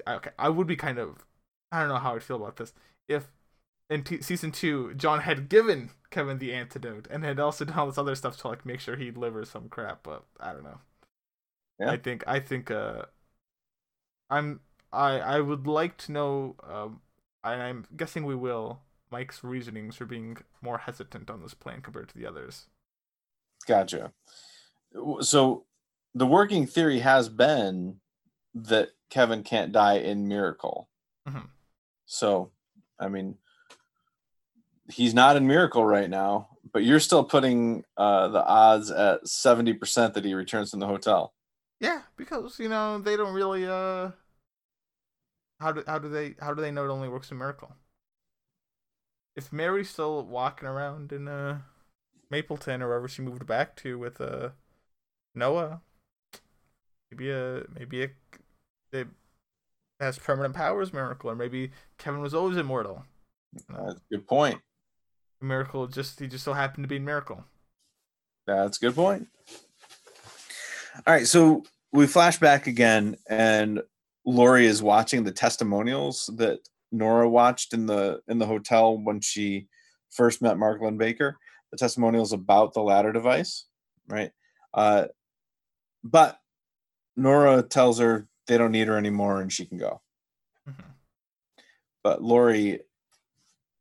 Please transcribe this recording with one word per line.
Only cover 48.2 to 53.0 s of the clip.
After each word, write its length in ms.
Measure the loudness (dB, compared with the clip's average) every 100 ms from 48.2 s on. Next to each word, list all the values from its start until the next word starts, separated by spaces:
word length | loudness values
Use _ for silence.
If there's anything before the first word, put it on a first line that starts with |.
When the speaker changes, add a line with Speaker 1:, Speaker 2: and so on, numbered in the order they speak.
| _ _ _ _ _ _ _ _ _ _ _ -18
Speaker 1:
If 180 | -14
Mary's 360 | -6 -4 -4 -6
still 340 | -8 -6 -6 -8
walking 420 | -6 -8 -8 -12
around 460 | -10 -10 -12 -14
in, 140 | -14 -12
uh, 300 | -10 -10 -10 -14 _ _ _ _ _ _
Mapleton 520 | -10 -8 -10 -8 -8
or 80 | -4
wherever 180 | -6